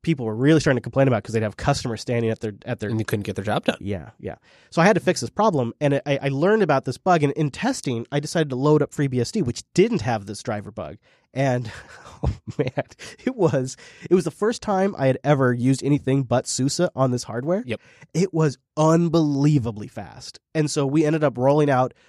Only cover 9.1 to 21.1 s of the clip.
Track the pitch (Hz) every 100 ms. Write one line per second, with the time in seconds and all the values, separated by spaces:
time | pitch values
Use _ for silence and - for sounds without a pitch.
9.1 | 123 117 220 123 - - - 226 214 104
10.1 | 110 101 101 - 104 101 107 76 95 _
11.1 | _ _ 127 135 123 113 - - - -
12.1 | - 120 - - - - - - - -
13.1 | - - 262 165 139 131 - - - -
14.1 | 180 156 - 214 226 - 190 196 - 135
15.1 | 131 143 143 127 120 127 131 135 147 131
16.1 | 139 123 127 - - 135 - 175 - 131
17.1 | 123 - 117 143 190 131 104 _ - -
18.1 | - 190 160 156 - _ - 160 165 170
19.1 | 165 151 139 147 147 113 104 104 - 95
20.1 | - - - _ 160 151 147 139 151 151